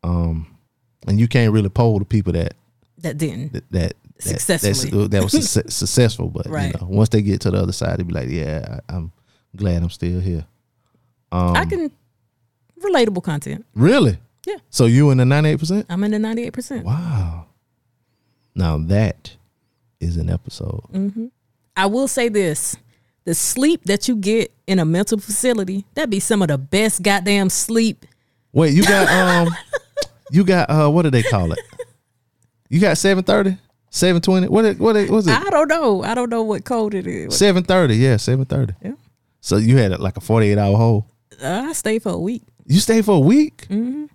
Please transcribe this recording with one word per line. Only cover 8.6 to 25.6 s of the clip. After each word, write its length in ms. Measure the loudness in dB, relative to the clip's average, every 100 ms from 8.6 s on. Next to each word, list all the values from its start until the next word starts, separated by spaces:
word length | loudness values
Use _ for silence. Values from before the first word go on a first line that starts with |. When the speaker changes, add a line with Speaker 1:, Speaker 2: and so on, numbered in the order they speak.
| -8 -12 -10
Speaker 1:
I, 60 | -10
I'm 160 | -10 _ _ _ _ -6
glad 280 | -2 0
I'm 60 | -2
still 300 | -4 -4 -4
here." 260 | -4 -6 -8 _ _ _ _ _ _ _ _
Um, 240 | -4 0 0
Speaker 2:
I 100 | -2
can, 260 | -4 -6 _ _ _ _ _ _ _ _ _
relatable 400 | -2 0 0 -2
content. 420 | -4 -6 -6 -12 -10 0
Speaker 1:
Really? 420 | 4 4 2 0 -8 _ -12
Speaker 2:
Yeah. 120 | -12 _
Speaker 1:
So 160 | 0 4
you 240 | 6 4
in 60 | 4
the 80 | 4
ninety-eight 340 | 4 2 0
percent? 260 | -2 -4 -4
Speaker 2:
I'm 140 | -4
in 80 | -2
the 80 | -2
ninety-eight 340 | -2 -4 -6
percent. 300 | -10 -10 -10 -4
Speaker 1:
Wow. 600 | -4 -2 -4 -4 -6 -14 _ _ _ _ _ _ _ _ _ _ -4
Now 220 | -2 -2
that 580 | 0 0 0 -4 -14 -20 _ _ _ _ _ _
is 180 | -6 -4
an 120 | -4
episode. 520 | -4 -6 -12 -10 -10 -8
Speaker 2:
Mm-hmm. 360 | -6 -6 -6 -12 _ _ _ _ -2
I 100 | -2
will 220 | 0 -2
say 200 | -2 -2
this. 460 | 0 -2 -2 -6 -10 _ _ _ _ -6
The 100 | -4
sleep 480 | -2 0 0 0
that 240 | 0 -2 0
you 80 | -2
get 380 | 0 0 -2 _ -2
in 120 | 0
a 60 | 2
mental 340 | 0 0 -4
facility, 680 | -4 -4 -2 -2